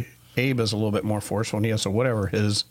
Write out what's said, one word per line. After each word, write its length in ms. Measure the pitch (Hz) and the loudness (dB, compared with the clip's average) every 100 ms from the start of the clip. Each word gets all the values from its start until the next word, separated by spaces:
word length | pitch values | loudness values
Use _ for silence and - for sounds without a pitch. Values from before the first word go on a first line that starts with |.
| 117 - - - | -6 -12 -8 0
Abe 240 | 131 127 | 2 2
is 100 | 110 | 0
a 60 | 107 | 0
little 140 | 107 | 0
bit 120 | 101 | 0
more 160 | 95 107 | 0 -2
forceful 380 | - 98 110 110 | -2 -4 -2 0
than 60 | 113 | 0
he 60 | |
is, 100 | 107 | 0
so 80 | 104 | 0
whatever 360 | 101 127 110 95 | 0 2 2 0
his 360 | - 104 101 - | 2 2 0 -4